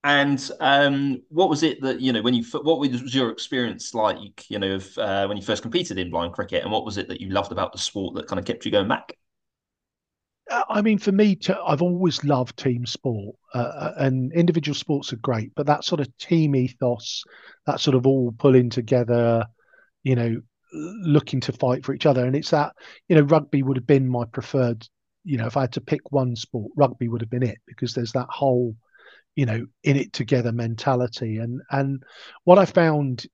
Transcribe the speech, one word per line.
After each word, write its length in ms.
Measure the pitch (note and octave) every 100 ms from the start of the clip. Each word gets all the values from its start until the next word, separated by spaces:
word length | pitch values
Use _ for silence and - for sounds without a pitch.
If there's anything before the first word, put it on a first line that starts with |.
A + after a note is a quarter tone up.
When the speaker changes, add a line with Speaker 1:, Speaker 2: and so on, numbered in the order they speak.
Speaker 1:
And, 480 | C#3+ C#3+ C#3+ C#3 - -
um, 600 | C#3 C#3 C#3+ C#3 C#3 B2 _
what 220 | D3+ F#3
was 120 | D3
it 200 | D#3+ -
that, 180 | C3 A#2+
you 140 | C3
know, 80 | A#2
when 120 | A2+
you 80 | B2
f-, 220 | A#2 D3
what 160 | D3 D#3+
was 340 | C#3+ B2 C3
your 180 | C3 A#2
experience 640 | A2 - C3 A#2+ F#2+ -
like, 560 | A2+ G#2+ F#2 G2+ - -
you 80 | G#2+
know, 180 | G2
of, 220 | F#2+ F#2 -
uh, 280 | G#2 G2
when 100 | G2
you 80 | G#2
first 180 | G2+ G#2
competed 380 | A#2 C#3+ - F#2+
in 100 | F2
blind 220 | E2+ E2+
cricket, 320 | - F#2 F2
and 80 | G2
what 140 | G#2+
was 120 | G#2+ G2
it 120 | -
that 100 | F2+
you 100 | G2
loved 220 | G2 G2
about 220 | - F2+
the 40 | -
sport 380 | - G2+ F2+
that 100 | F#2
kind 140 | - F#2
of 60 |
kept 200 | F2+ -
you 60 | F#2+
going 160 | G2+ G2
back? 260 | - - - _ _ _ _ _ _ _ _ _ _ _ _ -
Speaker 2:
Uh, 140 | F#4+ -
I 120 | G#3+
mean, 180 | G#3+ G#3
for 120 | G#3
me, 240 | G3 G#3+
to, 260 | F#3 - F#3+
I've 200 | F3+ D3
always 420 | F3+ F3 F3+ -
loved 340 | C#3+ C3+ B2 -
team 280 | C3+ A#2+
sport, 500 | A#2+ - C3+ A2 G2+ - _
uh, 40 | B2
uh, 360 | A#2+ C#3+ - -
and 340 | C3+ C3 B2+
individual 420 | E3+ E3+ E3 C#3+
sports 380 | C#3+ - C#3+ -
are 60 | A#2+
great, 340 | - A2+ G#2+
but 140 | - C#3+
that 160 | D3
sort 160 | - D#3+
of 180 | C3 _
team 380 | - E3 D3+
ethos, 680 | C#3 B2+ - B2+ A#2+ - - - - - -
that 160 | - C3+
sort 140 | -
of 120 | C3 C3
all 240 | C3+ B2
pulling 380 | A#2 C#3+ B2+ B2
together, 760 | B2+ A#2 B2+ A#2 A#2+ A#2 A2+ A2 _ _ _ _ _
you 120 | C3
know, 260 | B2 A#2 A2+ - _ _
looking 680 | D#3 D#3+ G#3+ E3+ D3 - C3
to 100 | -
fight 320 | - B2+ B2+
for 100 | C#3+
each 120 | C#3+
other. 200 | D#3 B2+
And 120 | B2 C#3
it's 140 | -
that, 200 | D#3 D3+ _ - - -
you 80 | D#3+
know, 60 |
rugby 400 | C#3+ D#3+ D3 C#3+
would 120 | C3
have 120 | C3 -
been 200 | C#3 B2+
my 160 | B2
preferred, 640 | A#2 - - C#3 B2 A2+ - _ _ _
you 120 | F3 C3
know, 100 | A2+
if 100 | C#3+
I 40 |
had 120 | C3
to 80 | -
pick 320 | - D3 -
one 240 | C#3+ B2+ A#2
sport, 340 | - B2 G#2 -
rugby 320 | C3+ A#2 A#2+
would 120 | A2+
have 80 | A2+
been 140 | B2
it, 140 | B2 - _
because 260 | - A#2+
there's 200 | - A#2
that 160 | C3 A#2+
whole, 460 | - C#3 B2 A#2+ A2 _ _ - - _
you 100 | -
know, 200 | B2 A2+ A2+ _
in 120 | -
it 160 | C#3 -
together 400 | - A#2+ C3 A#2
mentality. 840 | A#2 A#2 A2+ - B2+ B2 - A#2 G#2+
And, 240 | A#2 B2 -
and 320 | C#3 C#3 C3+ - - - -
what 160 | - F#3
I 60 |
found 600 | F#3 - E3 D3+ C#3 B2 -